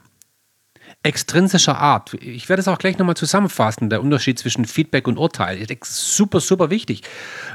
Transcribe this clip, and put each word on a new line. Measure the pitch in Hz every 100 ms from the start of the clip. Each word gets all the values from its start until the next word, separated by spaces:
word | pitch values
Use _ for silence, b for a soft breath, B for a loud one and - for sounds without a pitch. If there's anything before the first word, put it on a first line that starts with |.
| _ _ _ _ _ _ _ _ B B
Extrinsischer | 156 - - 165 190 180 - 135
Art. | 147 110 -
Ich | - - 120 -
werde | 190
es | 190
auch | 170
gleich | 190 185
nochmal | 180 165
zusammenfassen, | 160 196 196 - 110 - 110
der | 107
Unterschied | 135 143 - 120
zwischen | 120 -
Feedback | 113 - 156 139 127
und | 117
Urteil. | 165 - 90 95
Ich | 107
denke, | 120 -
super, | - - - 208 185
super | - 185 156
wichtig. | 220 - 107 - B B B B